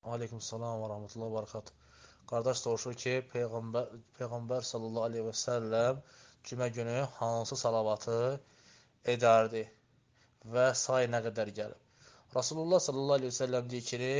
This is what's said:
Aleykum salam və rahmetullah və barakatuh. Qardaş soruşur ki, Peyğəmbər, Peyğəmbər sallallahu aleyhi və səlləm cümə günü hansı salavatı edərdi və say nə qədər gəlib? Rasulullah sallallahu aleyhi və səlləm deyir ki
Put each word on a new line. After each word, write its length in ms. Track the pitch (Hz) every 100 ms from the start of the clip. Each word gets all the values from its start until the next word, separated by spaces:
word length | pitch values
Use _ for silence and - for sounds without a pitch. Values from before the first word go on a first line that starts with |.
| -
Aleykum 340 | 117 117 113
salam 400 | - 113 117 113
və 60 | 110
rahmetullah 400 | 104 104 113 113
və 40 |
barakatuh. 680 | 110 104 110 - _ _ - - - -
Qardaş 300 | 117 120 123
soruşur 320 | - 113 127
ki, 200 | 120 127 127 127
Peyğəmbər, 580 | 120 120 113 113 117 123 113 113 -
Peyğəmbər 480 | 123 120 117 127 123
sallallahu 400 | 117 113 113 113
aleyhi 160 | 113 110
və 60 |
səlləm 640 | 110 - 123 113 110 120 135 - - - _ -
cümə 220 | 123 123
günü 200 | 117 117 120 139 -
hansı 420 | 117 117 113 131
salavatı 600 | 120 113 110 107 - 117 123 139 - _ - - _ _ -
edərdi 580 | 120 117 113 110 113 107 - _ _ _ _ _ _
və 240 | 110 117 127
say 360 | 123 - 131 123
nə 120 | 120 113
qədər 240 | 110 104 101
gəlib? 540 | 107 - _ _ - - _
Rasulullah 500 | 127 123 156 165 180
sallallahu 360 | - 135 139 139
aleyhi 140 | 127
və 40 | 120
səlləm 320 | 131 127 123
deyir 160 | 123 117
ki 220 | 120 127 139